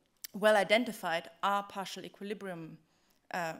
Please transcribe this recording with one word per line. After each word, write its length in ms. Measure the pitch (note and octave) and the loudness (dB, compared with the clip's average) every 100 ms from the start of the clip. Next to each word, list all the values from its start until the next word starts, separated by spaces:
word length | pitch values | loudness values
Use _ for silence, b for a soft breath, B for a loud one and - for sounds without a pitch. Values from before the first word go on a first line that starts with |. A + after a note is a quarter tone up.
| _ _ - | _ _ -14
well 240 | G3 G#3+ G#3 | 2 6 6
identified 720 | F#3 G#3+ A#3+ - F3+ E3+ - - | 6 4 2 -4 -2 -2 -4 -2
are 200 | F3+ G3+ | 0 0
partial 420 | G3+ G3+ F#3 F#3+ | -2 -8 -8 -10
equilibrium, 760 | F3 - G3+ G3 G3 E3+ D#3+ D#3+ b b b b - | -12 -10 -10 -8 -8 -10 -10 -14 b b b b -8
uh, 220 | F#3 E3 F3 | -4 -4 -6